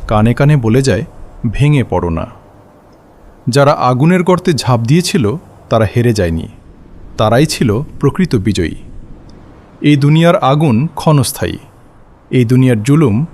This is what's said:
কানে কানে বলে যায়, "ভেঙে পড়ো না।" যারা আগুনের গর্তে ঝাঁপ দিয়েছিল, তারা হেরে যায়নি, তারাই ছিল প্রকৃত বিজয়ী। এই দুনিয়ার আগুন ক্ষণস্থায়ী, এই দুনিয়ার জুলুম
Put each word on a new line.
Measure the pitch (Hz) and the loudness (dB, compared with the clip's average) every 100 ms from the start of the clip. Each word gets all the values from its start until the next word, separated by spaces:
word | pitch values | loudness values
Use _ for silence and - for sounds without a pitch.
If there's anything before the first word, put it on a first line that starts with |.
| - | -2
কানে | 107 110 | 0 2
কানে | 120 143 151 | 2 2 2
বলে | 110 127 | 2 0
যায়, | 135 98 170 - - - 120 | 0 -2 -4 -14 -20 -8 -6
"ভেঙে | 101 147 147 | 0 0 0
পড়ো | 107 98 87 | 0 -4 -4
না।" | 80 - - - - - - - - _ - - - - | -6 -8 -16 -20 -20 -20 -20 -20 -20 _ -20 -20 -12 -2
যারা | 131 139 | 2 2
আগুনের | 160 127 127 160 180 | 2 0 0 2 2
গর্তে | 180 180 185 | 2 0 0
ঝাঁপ | 131 - 120 | -2 0 0
দিয়েছিল, | 117 165 170 202 104 147 - - - | 2 0 0 -2 -2 -4 -10 -14 -2
তারা | 113 110 123 | 0 0 0
হেরে | 120 | 0
যায়নি, | 107 85 82 - - - - - - - - | 0 -2 -4 -8 -16 -20 -20 -20 -20 -12 -2
তারাই | 110 120 160 | 0 2 0
ছিল | - 135 104 151 - | 0 -2 -2 -6 -4
প্রকৃত | 139 - 185 120 | -2 -2 -2 -2
বিজয়ী। | 98 95 80 - - - - - - - - - - - | -2 -2 -4 -8 -16 -18 -18 -20 -20 -20 -20 -20 -20 -2
এই | 151 147 | 0 2
দুনিয়ার | 143 156 170 180 | 4 4 4 2
আগুন | 131 147 156 110 160 - | 2 2 2 0 -2 -2
ক্ষণস্থায়ী, | 165 147 113 - 90 87 - - - - - - - | 0 2 0 -4 -8 -8 -16 -20 -20 -20 -20 -20 -4
এই | 131 117 | 0 2
দুনিয়ার | 131 131 113 | 2 2 0
জুলুম | 113 151 139 107 165 | 2 2 2 0 -4